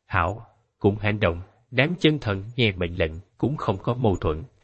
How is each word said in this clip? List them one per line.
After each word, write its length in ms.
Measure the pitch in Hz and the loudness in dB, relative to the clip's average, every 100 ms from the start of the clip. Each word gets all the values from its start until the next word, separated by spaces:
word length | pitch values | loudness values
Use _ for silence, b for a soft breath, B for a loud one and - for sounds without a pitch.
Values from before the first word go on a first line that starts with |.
| _ | _
Hảo, 400 | 92 85 110 - _ _ _ | 0 0 -2 -12 _ _ _
cùng 180 | 104 104 | 2 2
hành 240 | 107 104 | -2 2
động, 200 | 98 85 - _ _ | 0 0 -8 _ _
đám 240 | 123 147 175 | 0 0 2
chân 200 | 156 151 | 2 2
thần 260 | 110 98 104 131 | -2 -4 -4 0
nghe 160 | 113 | 0
mệnh 220 | 90 85 | 2 -4
lệnh 180 | 90 80 82 - _ | 0 -2 -4 -14 _
cũng 180 | 120 151 | -2 -2
không 200 | - 98 | -2 -2
có 120 | - | -4
mâu 220 | 123 110 90 | 0 0 2
thuẫn. 260 | 85 78 - _ | -2 -4 -8 _